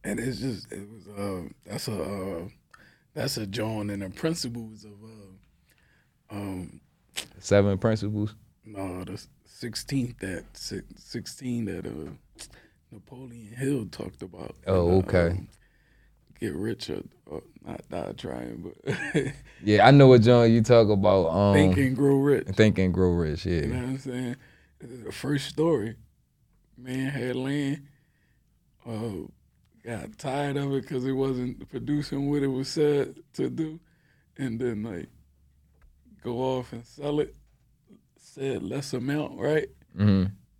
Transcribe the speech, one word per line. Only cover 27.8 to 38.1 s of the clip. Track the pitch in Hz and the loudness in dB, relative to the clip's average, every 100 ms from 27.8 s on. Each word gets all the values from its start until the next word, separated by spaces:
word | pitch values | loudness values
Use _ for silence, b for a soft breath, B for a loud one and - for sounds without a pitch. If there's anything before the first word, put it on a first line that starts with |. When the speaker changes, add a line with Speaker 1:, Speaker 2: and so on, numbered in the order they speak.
| - _ _ _ _ _ _ _ _ _ 120 | -10 _ _ _ _ _ _ _ _ _ -12
Speaker 1:
uh, | 110 113 92 - _ _ _ _ _ | -10 -8 -10 -14 _ _ _ _ _
got | - 113 69 - | -12 -12 -12 -10
tired | 143 135 143 139 | -8 -4 -4 -4
of | 139 | -4
it | 135 - | -4 -4
'cause | 131 131 | -6 -4
it | |
wasn't | 131 135 127 123 - - | -2 -2 -2 -6 -10 -12
producing | 131 117 147 143 139 143 | -10 -4 -4 -4 -6 -2
what | 147 | -2
it | 139 | -2
was | 131 135 | -4 -6
said | 160 147 143 135 - - | 0 2 2 -2 -8 -16
to | - - | -6 -6
do, | - 156 160 _ _ _ _ _ - | -4 -8 -8 _ _ _ _ _ -10
and | 135 113 | -8 -4
then, | 123 107 | -4 -4
like, | 113 90 - _ _ _ _ _ _ _ _ _ _ - | -8 -10 -12 _ _ _ _ _ _ _ _ _ _ -14
go | 120 120 | -10 -6
off | 131 131 120 | -4 -4 -8
and | 120 117 | -16 -18
sell | - 143 147 | -10 -4 -2
it, | - - _ _ _ _ _ - _ | -4 -8 _ _ _ _ _ -20 _